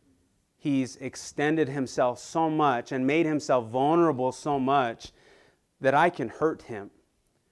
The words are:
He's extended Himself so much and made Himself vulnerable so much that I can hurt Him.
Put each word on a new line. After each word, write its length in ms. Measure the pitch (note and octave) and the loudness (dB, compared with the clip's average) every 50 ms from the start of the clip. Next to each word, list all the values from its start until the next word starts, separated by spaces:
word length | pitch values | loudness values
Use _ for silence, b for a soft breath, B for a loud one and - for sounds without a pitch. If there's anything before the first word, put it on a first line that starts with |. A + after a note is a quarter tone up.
| _ _ _ _ _ _ _ _ _ _ _ | _ _ _ _ _ _ _ _ _ _ _
He's 400 | _ - D3+ C#3 C3+ B2+ A#2 - | _ -4 -2 0 0 -2 -4 -6
extended 720 | - C3+ C3 - - - - - D3+ C#3+ D3+ D#3+ D#3+ D3+ C3 | -10 -12 -12 -12 -12 -16 -10 -6 -2 0 0 2 2 0 0
Himself 500 | C#3 C#3+ C3 A#2+ - D#3 B2+ B2 A#2+ - | -2 -4 -6 -4 0 0 0 0 0 -4
so 320 | - - - E3 D#3+ D#3+ | -8 -6 -2 0 0 0
much 400 | D#3 D#3 D3+ C#3+ A#2+ A#2+ A#2 - | 2 2 2 2 2 0 -2 -4
and 160 | C#3 C3 C3 | -4 -2 0
made 180 | C3 D3+ E3 E3 | 2 2 2 2
Himself 400 | D#3 D#3 C#3+ - - C3+ B2+ A2+ | 2 0 -2 0 0 0 0 0
vulnerable 640 | A2 A#2 B2+ C#3 D3+ E3 F3 E3+ D#3+ C#3 B2 B2+ B2+ | 0 -2 0 2 4 4 4 4 4 2 0 -2 -4
so 280 | B2 - - D3+ C#3+ C#3 | -4 -4 -4 -2 0 0
much 520 | B2+ C3+ C#3 C#3+ B2+ A#2 A2+ - - - - b b b b b b b b b b _ _ - | 2 2 2 2 2 0 -4 -8 -14 -20 -20 b b b b b b b b b b _ _ -2
that 140 | B2+ C3+ C3+ | 0 2 4
I 160 | D3 E3+ F3 | 4 4 2
can 180 | E3+ - B2+ G#2+ | 2 -2 -6 -6
hurt 320 | - - D3+ D#3+ - - | -4 -2 -2 -2 -2 -4
Him. 300 | - - A#2 G2+ G2+ - - _ _ _ _ _ _ _ _ _ _ _ | -10 -12 -12 -12 -12 -14 -18 _ _ _ _ _ _ _ _ _ _ _